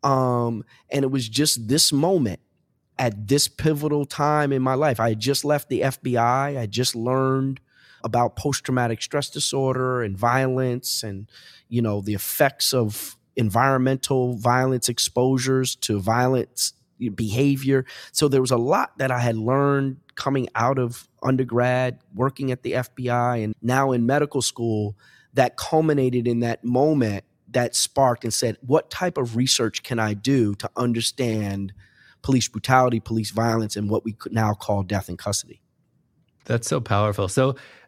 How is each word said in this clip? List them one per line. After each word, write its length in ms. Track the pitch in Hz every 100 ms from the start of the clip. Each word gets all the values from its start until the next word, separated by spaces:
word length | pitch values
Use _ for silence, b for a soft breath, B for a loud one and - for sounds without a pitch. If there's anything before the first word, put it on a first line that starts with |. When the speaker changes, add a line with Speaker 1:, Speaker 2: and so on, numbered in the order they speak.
Speaker 1:
Um, 600 | 139 131 127 120 120 110 - b b
and 160 | 139
it 60 | 135
was 180 | 135 113
just 400 | 113 151 120 110
this 240 | 147 -
moment 480 | 139 170 185 110 82 _ _ _ _ _ -
at 300 | 120 104 104
this 200 | 143 -
pivotal 560 | - 156 147 151 147 139
time 460 | - 147 151 143
in 100 | 135
my 120 | 131
life. 260 | 131 151 113
I 100 | 113
had 100 | 107
just 240 | 123 139
left 240 | 147 147 -
the 140 | 127
F 180 | 135 -
B 160 | 131 120
I. 440 | 117 131 143 135
I 60 | 107
just 280 | 107 127
learned 680 | 117 120 131 131 135 135 131 b b b b
about 340 | 113 120 120 -
post-traumatic 680 | 147 - - 127 120 113
stress 260 | - 143 -
disorder 760 | 147 - 139 131 127 127 123
and 140 | 107 95
violence 840 | 120 131 131 127 127 123 - -
and, 260 | 107 98 107 B B B B
you 140 | 120
know, 180 | 113 104
the 140 | 101
effects 580 | 104 - - 139 - -
of 440 | 131 107 107 - - _ 127
environmental 1000 | 110 113 135 135 127 135 - 131 123 113
violence 520 | 120 127 131 127 -
exposures 880 | 117 - 123 131 131 131 131 127 -
to 240 | - 104
violence 720 | 95 120 127 127 - - - _ _ _ 120
behavior. 720 | 98 107 120 143 135 135 135 131 B B
So 160 | - 147
there 120 | 135
was 100 | 127
a 60 | 120
lot 400 | 123 202 - -
that 120 | 131
I 80 | 123
had 180 | 120 110
learned 640 | 110 135 143 139 135 131 _
coming 340 | - 135 135 120
out 240 | 110 123 135
of 300 | 120 120 - _
undergrad, 760 | 131 131 120 120 123 127 127 120 _
working 380 | 98 131 135 131
at 100 | 127
the 120 | 127
F 200 | 127 120
B 140 | - 123
I, 280 | 120 123 117
and 160 | 107 -
now 320 | 120 135 135
in 140 | 123 117
medical 340 | 143 147 135
school 540 | - - 117 107 104 - b b b
that 240 | - 123 -
culminated 720 | - 160 160 143 127 123 120
in 140 | 117
that 240 | 117 117
moment 600 | 120 123 151 147 110 98 _ _ _
that 260 | 123 120
sparked 500 | - - 139 131 117
and 100 | 117
said, 220 | - 117 -
"What 300 | 127 151 -
type 260 | - 180 151
of 200 | 117 113
research 460 | 131 - 110 -
can 160 | - 117
I 140 | 107
do 420 | 104 120 135 104 101
to 140 | - -
understand 960 | 123 113 - - 120 107 101 98 98 - b b b b
police 260 | - 131 -
brutality, 520 | 107 - 131 127 113
police 300 | - 110 104
violence, 460 | 113 117 113 107 104
and 120 | 104
what 160 | 110
we 80 | 113
could 200 | 107 -
now 220 | 113 107
call 280 | 107 - 101
death 260 | 92 98 -
in 80 | 90
custody?" 460 | 104 - - - _ _ _ _ _ _ _ _
Speaker 2:
That's 240 | - 120 -
so 120 | 147
powerful. 480 | 110 101 107 101 95
So 280 | 135 131 127 B B